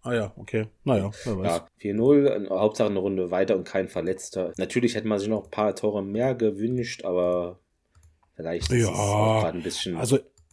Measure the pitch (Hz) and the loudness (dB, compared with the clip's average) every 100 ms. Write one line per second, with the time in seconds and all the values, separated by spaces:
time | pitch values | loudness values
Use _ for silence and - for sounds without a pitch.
0 | 123 120 101 - 101 110 107 _ 143 113 | -4 -4 -4 -8 -6 -4 -4 _ 0 2
1 | 98 104 123 98 90 85 - _ 104 104 | 0 -6 -6 -2 0 -2 -4 _ -4 2
2 | 127 143 139 101 95 95 107 - 110 98 | 6 8 6 2 -2 2 2 2 0 2
3 | 98 95 90 90 98 98 85 95 92 90 | -2 -2 0 0 2 2 0 -4 -4 -4
4 | 82 92 - 95 87 87 92 123 120 107 | -4 -4 -6 -6 -6 -4 -2 0 0 0
5 | 110 104 104 107 - - 107 95 107 104 | -2 -2 0 -4 -4 -2 0 0 -2 -2
6 | 98 104 131 117 110 98 113 127 117 - | -4 -2 0 2 0 0 -2 -2 -4 -6
7 | 92 90 90 90 87 90 _ _ _ _ | -2 0 2 0 -2 -10 _ _ _ _
8 | - _ _ - 82 85 - 123 107 87 | -20 _ _ -12 -6 -4 0 2 2 0
9 | 101 104 107 110 92 85 82 - 95 85 | 0 2 4 4 2 -2 -6 -6 -6 -4
10 | 117 131 - _ _ | 2 0 0 _ _